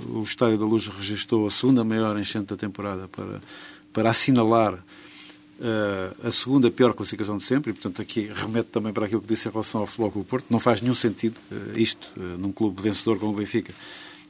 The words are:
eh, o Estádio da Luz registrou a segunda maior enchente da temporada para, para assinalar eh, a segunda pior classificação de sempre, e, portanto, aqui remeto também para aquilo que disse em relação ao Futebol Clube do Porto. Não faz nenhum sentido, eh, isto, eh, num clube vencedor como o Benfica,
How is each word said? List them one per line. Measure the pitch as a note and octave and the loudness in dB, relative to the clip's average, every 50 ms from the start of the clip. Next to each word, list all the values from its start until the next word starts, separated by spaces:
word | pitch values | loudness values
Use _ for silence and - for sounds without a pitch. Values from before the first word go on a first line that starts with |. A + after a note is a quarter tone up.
| A#2 | -10
eh, | A#2+ A#2+ | -6 -6
o | A2+ G#2+ | -4 -4
Estádio | - - - B2 A2+ A2 | -2 0 2 4 4 4
da | G#2 G#2+ | 4 2
Luz | G#2+ A2+ A2 G#2 | 2 2 2 0
registrou | G#2+ G2 G2+ G2 G2 G#2 F#2+ - - A#2+ A2 G#2+ | -2 -6 -6 -6 -4 -4 -4 -2 0 2 2 2
a | G#2 | 2
segunda | - - - B2+ C3+ A#2+ A2+ | 0 2 4 4 6 6 4
maior | A2 A2 A2 A2+ G#2+ G#2 | 2 2 2 2 0 0
enchente | G#2 G2 - - A2 G2 | -2 -2 -2 -4 -4 -4
da | - G#2 | -4 -6
temporada | F#2 A2+ G#2 F#2 - G2+ G2+ F#2+ F#2 F#2+ F#2 | -6 -6 -6 -6 -6 -6 -6 -6 -6 -8 -10
para, | - - G2 F#2+ G2+ G2+ - - - - - - - - - - | -10 -10 -10 -8 -10 -12 -12 -16 -18 -18 -18 -18 -20 -20 -14 -6
para | - A2 A2 A2+ | 0 2 4 4
assinalar | A2+ - - - C3+ A#2+ A2+ A2 A#2 A2+ A2 G2+ F#2 F2 F2+ - - - - - - - - - - - - - - - | 4 4 4 6 6 6 6 6 6 6 6 4 2 -4 -10 -18 -20 -20 -20 -20 -18 -18 -18 -18 -18 -20 -20 -20 -12 -6
eh, | - A#2 A2 G#2+ G#2 G2+ G2 F#2+ F#2 F#2 - - - | -4 -2 0 0 0 0 -2 -2 -4 -6 -8 -6 -4
a | A#2 | -2
segunda | - - - A#2+ C3+ C#3 A#2+ A2+ | 0 0 2 4 4 6 6 6
pior | A2+ - B2+ A#2 G#2 | 6 6 4 4 4
classificação | - G2+ - G#2+ G2 G#2+ G2+ G#2+ | 2 -4 -6 -4 -4 -4 -4 -4
de | G2 - | -4 -2
sempre, | - B2+ C#3+ D3 A#2 | 0 0 0 0 -2
e, | G2 | -6
portanto, | - - G#2 F2+ - | -6 -6 -8 -6 -8
aqui | G2+ - - A2+ G#2 G#2+ G#2 | -8 -6 -4 -4 -4 -4 -4
remeto | F#2+ G2 G#2 A2 A#2 A2+ - | -6 -4 -2 -2 -2 -2 0
também | - A#2 G#2 G#2+ G2 | -2 -2 -2 -2 -2
para | G#2 G#2+ | -2 -2
aquilo | G2 A2 G#2+ | 0 -2 -2
que | G2 | -2
disse | G2+ A2+ - - | -2 -2 -2 -2
em | A#2 | -4
relação | G2+ A2 G#2 - - A2 | -4 -4 -4 -2 -2 -4
ao | G#2 | -4
Futebol | - - - A2+ G2+ | -4 -2 -2 -2 -2
Clube | - G#2 F#2 | -2 -4 -6
do | - | -4
Porto. | C3 C3 - - | -4 -4 -2 0
Não | A#2+ A2+ | 0 2
faz | - B2 A#2 - | 4 4 4 4
nenhum | A#2 B2+ B2 | 2 0 0
sentido, | - - A#2 G2 - - A2+ A2+ - - - | 2 2 0 0 0 -2 -2 -2 -4 -12 -12
eh, | G#2 G#2+ G2+ G#2 G#2+ A2 | -10 -10 -8 -4 0 0
isto, | A2+ G#2+ - - - - - | 0 0 0 -4 -10 -14 -12
eh, | - F#2 F2+ F2 | -10 -8 -8 -6
num | F2 F#2+ G2 | -4 -4 -4
clube | G2 - A2 G#2 F#2 F#2+ | -2 0 0 0 0 0
vencedor | F#2+ G#2+ G2+ - - A2+ A2 F#2 | -2 -2 0 0 0 0 0 0
como | G#2+ G#2+ G#2 | 0 -2 -2
o | |
Benfica, | G#2 G#2 F#2+ - A2+ - - - - - - - - - - - - - | -2 -4 -2 -2 -4 -4 -4 -12 -16 -16 -18 -18 -16 -18 -18 -18 -20 -20